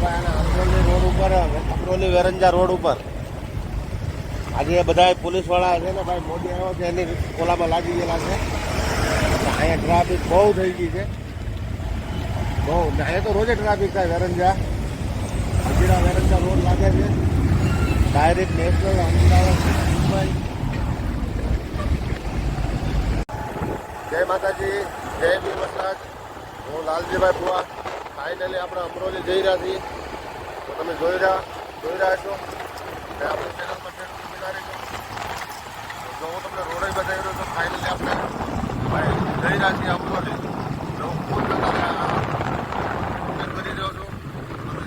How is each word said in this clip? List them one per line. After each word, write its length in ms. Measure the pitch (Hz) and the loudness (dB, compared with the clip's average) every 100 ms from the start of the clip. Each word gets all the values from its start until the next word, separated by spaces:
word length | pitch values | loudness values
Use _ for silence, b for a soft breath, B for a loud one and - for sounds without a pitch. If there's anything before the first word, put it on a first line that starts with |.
ભાઈ, 160 | - - | 2 2
આના 180 | 131 - | 0 2
અમરોલી 440 | - - 180 180 175 | 2 4 4 6 6
રોડ 140 | 202 | 6
ઉપર, 280 | 190 180 190 185 160 131 - | 4 4 4 4 4 0 -2
અમરોલી 400 | - 175 185 190 | -2 0 2 4
વેરંજા 360 | 180 180 185 185 | 4 4 6 6
રોડ 220 | 175 180 | 6 4
ઉપર 260 | 185 160 127 - - - - - - - - - - - - - - - 120 | 4 0 0 -4 -8 -8 -8 -8 -8 -6 -6 -6 -6 -6 -6 -6 -6 -4 -2
આજે 280 | 147 175 | 2 4
બધાય 320 | 165 165 180 180 | 4 6 6 6
પોલીસવાળા 640 | 175 185 165 180 180 175 | 0 -2 2 2 4 2
છે 120 | 180 | 0
ને 120 | 190 | -2
ભાઈ, 240 | 175 180 156 | -2 -2 -4
મોદી 240 | 170 180 | -6 -4
આવ્યો 220 | 180 185 | -2 -2
છે 120 | 165 175 | -2 -2
એની 320 | 175 170 175 - - | 0 -2 -2 -4 4
ઓલામાં 300 | 170 170 165 | 4 6 4
લાગી 260 | 165 170 175 | 4 2 0
ગયેલા 200 | 170 165 | 2 0
છે. 180 | 160 - - - - - - - - - - - - - | 2 0 0 -2 -2 0 0 2 2 2 4 2 2 2
અહીંયા 180 | 160 160 | 2 2
ટ્રાફિક 440 | 170 170 175 180 - | 4 4 4 0 4
બહુ 240 | 180 208 | 6 6
થઈ 180 | 190 185 | 4 0
ગઈ 200 | 180 170 180 | 0 -2 -2
છે, 80 | 202 - - - - - - - - - - - - - - - 139 | -4 -6 -10 -8 -6 -6 -6 -6 -4 -4 -4 -4 -4 -2 -2 0 2
બહુ. 120 | 170 156 143 | 2 2 0
ને 60 | |
અહીંયા 220 | 147 180 214 | 0 0 0
તો 80 | |
રોજે 220 | 196 226 233 | 2 2 2
ટ્રાફિક 360 | 208 202 196 | 2 2 2
થાય 140 | 196 175 | 2 2
વેરંજા. 480 | 170 180 175 180 196 - - - - - - - - - - - | 2 0 2 2 2 0 -2 -4 -4 -4 -4 -2 -2 0 0 2
હજીરા 340 | - - - - | 4 6 6 6
વેરંજા 340 | - - - - | 4 4 4 4
રોડ 140 | - | 2
લાગે 260 | - - - | 4 4 4
છે, 160 | - - - - - - - - - - - - | 4 4 2 2 2 4 4 4 2 2 4 4
ડાયરેક્ટ 440 | 139 160 175 185 165 | 4 4 4 2 2
નેશનલ 420 | 170 185 196 185 170 | 2 4 4 4 4
અમદાવાદ 540 | - 185 180 185 185 - - - | 6 8 8 8 4 4 2 2
મુંબઈ. 400 | - - 190 190 - - - - - - - - - - - - - - - - - - - - - - - - - - - - - - - - - 78 - - - - | 4 4 2 2 0 -4 -4 -4 -2 -2 -2 -2 -2 -2 -2 0 0 -2 -4 0 0 0 -4 -4 -2 -2 -2 -2 -2 0 0 2 0 -2 -6 -8 -4 -4 -4 -8 -12 -4
જય 160 | 160 180 | -2 0
માતાજી, 540 | 185 196 196 196 202 185 - - - | 0 -2 -2 -4 -2 -4 -8 -8 0
જય 100 | 165 185 | 2 2
વીર 140 | - - | -2 -4
વસરાજ. 360 | - 185 190 190 - - - - - - 131 | -6 -4 -6 -6 -12 -16 -16 -16 -16 -14 -10
હું 140 | 151 156 | -6 -4
લાલજીભાઈ 540 | 160 175 185 185 180 | -4 -2 2 2 2
ભુવા. 240 | 180 185 - - - - - - | -2 -2 -4 -10 -10 -10 -12 -10
finally 420 | 151 180 185 185 | -8 -6 -4 -4
આપણે 220 | 180 180 | -6 -6
અમરોલી 420 | 170 180 185 185 175 | -6 -6 -6 -4 0
જઈ 140 | 190 | 2
રહ્યા 160 | 190 185 | 2 2
છીએ. 220 | 185 - - - - - - - - - - | -2 -6 -8 -10 -10 -12 -12 -12 -12 -12 -10
તો 60 | - | -8
તમે 160 | 165 151 | -6 -2
જોઈ 180 | 165 185 | 0 2
રહ્યા, 240 | 190 190 - - - - | 2 2 -4 -12 -14 -10
જોઈ 160 | 156 185 | -8 -2
રહ્યા 240 | 190 185 | 0 0
છો. 100 | 196 196 - - - - - - - - | -4 -10 -10 -10 -12 -12 -12 -12 -12 -6
ને 60 | 147 | -4
આપણી 300 | 156 160 - | -4 -6 -8
ચેનલ 180 | 170 - | -10 -10
પર 80 | 180 180 | -12 -14
ચેનલ 160 | 185 - - | -14 -14 -14
બિના 200 | - 185 190 | -10 -10 -10
રહેજો. 180 | - - - - - - - - - - - - - - - - | -10 -12 -10 -10 -10 -10 -8 -8 -10 -12 -12 -12 -12 -12 -12 -10
જો 60 | 160 | -8
હું 80 | 180 | -8
તમને 180 | 190 185 180 | -8 -8 -8
રોડે 180 | - 190 | -4 -4
બતાવી 280 | 190 185 190 | -2 -2 -4
રહ્યો 160 | 190 185 | -4 -6
તો 60 | 180 170 | -6 -4
finally 320 | 170 175 - | -4 -4 -4
આપણે 220 | 180 - - - - - - - - - | -4 -2 -2 -4 -6 -4 -4 -4 -2 -2
ભાઈ 220 | 135 147 - - - | 0 0 0 0 0
જઈ 160 | 175 202 | 0 2
રહ્યા 180 | 190 185 | 0 0
છીએ 140 | 180 175 | -2 -2
અમરોલી. 420 | - 190 - - - - - - - - | -2 -4 -4 -6 -6 -6 -6 -6 -6 -6
જો 80 | 123 | -6
હું 160 | - - | -6 -4
પોતે 260 | - - | -2 0
તમને 300 | - - - | 0 0 0
આ 100 | - - - - - - - - - - - - - - - - - - | -2 -2 -2 -2 -2 -2 -2 -4 -4 -6 -4 -4 -4 -4 -6 -6 -6 -6
કરી 180 | - | -6
રહ્યો 180 | - 587 - | -6 -6 -6
છું, 120 | - - - - - - | -10 -10 -10 -10 -10 -10
તમે 260 | - 156 | -8 -8